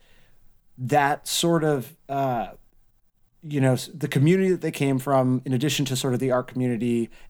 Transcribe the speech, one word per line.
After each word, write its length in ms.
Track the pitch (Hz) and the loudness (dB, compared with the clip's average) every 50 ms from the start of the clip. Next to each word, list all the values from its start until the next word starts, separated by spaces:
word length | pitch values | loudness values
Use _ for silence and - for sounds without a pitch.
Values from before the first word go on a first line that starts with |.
| _ _ - - - _ - - _ - - _ _ _ - - | _ _ -20 -20 -20 _ -20 -20 _ -20 -20 _ _ _ -16 -10
that 480 | 127 117 147 147 143 139 147 - - | -4 0 2 2 4 2 0 -2 -4
sort 380 | - - - - 170 170 165 151 | -6 -4 0 2 2 2 2 2
of, 320 | 156 147 135 113 - - _ _ - | 2 0 0 -2 -6 -14 _ _ -8
uh, 380 | 139 139 135 131 123 117 101 90 - - - _ _ _ _ _ _ _ _ _ _ _ _ _ _ _ - 156 | -4 -2 -2 -2 -2 -2 -4 -6 -10 -18 -20 _ _ _ _ _ _ _ _ _ _ _ _ _ _ _ -12 -6
you 140 | 147 139 | -2 2
know, 120 | 131 131 127 | 2 2 2
s-, 160 | 120 - - - | 2 -2 -8 -10
the 140 | 156 151 135 | -8 -6 -2
community 420 | - 139 135 156 180 190 190 185 | 0 2 4 4 4 4 4 2
that 120 | 185 175 | 0 0
they 100 | - 165 | -2 -4
came 280 | 160 - 147 139 135 131 | -4 -2 -2 0 0 0
from, 420 | 127 147 139 131 131 127 127 127 127 | 0 2 2 2 4 2 0 -2 -2
in 80 | 139 131 | -2 -2
addition 320 | 127 135 151 135 - 147 | 0 0 0 -2 -2 -2
to 100 | 135 131 | -2 -2
sort 180 | 123 - 139 123 | -2 -2 -2 -2
of 60 | 120 | 0
the 120 | 131 131 | 0 0
art 160 | 123 127 123 - | 0 0 -2 -4
community 640 | - 127 127 123 120 107 120 120 120 117 113 113 - - - | -4 -2 -2 -2 -2 -2 0 0 0 0 -2 -4 -6 -16 -20